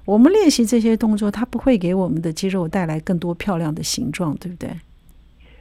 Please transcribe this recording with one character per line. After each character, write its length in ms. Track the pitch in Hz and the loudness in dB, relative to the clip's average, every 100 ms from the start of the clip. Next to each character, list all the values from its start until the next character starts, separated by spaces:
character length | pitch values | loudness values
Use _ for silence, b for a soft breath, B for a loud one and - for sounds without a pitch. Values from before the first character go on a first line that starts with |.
我 140 | - 208 | 0 6
们 120 | 277 | 6
练 200 | 427 339 | 6 4
习 160 | - 226 | 4 2
这 120 | 240 | 2
些 160 | 226 | 2
动 220 | 226 226 208 | 2 0 0
作， 140 | 208 | -2
它 120 | 208 247 | -2 -6
不 120 | 233 | -2
会 200 | 269 226 | 0 2
给 160 | 175 | 2
我 120 | 190 175 | 0 0
们 140 | 160 | -2
的 100 | 170 | -4
肌 180 | 160 190 | -4 -4
肉 200 | 190 160 | -2 -2
带 160 | 196 | -2
来 160 | 165 156 | -4 -4
更 180 | - 175 | -2 -2
多 160 | 175 | -2
漂 220 | 170 - 165 | -4 -4 -2
亮 180 | 160 | -2
的 80 | 160 | -4
形 300 | 156 - - | -6 -4 -6
状， 240 | - 165 - | -4 -4 -4
对 160 | 175 | -10
不 40 | 175 | -12
对？ 100 | - 170 - - - - - _ b b | -12 -12 -16 -20 -20 -20 -20 _ b b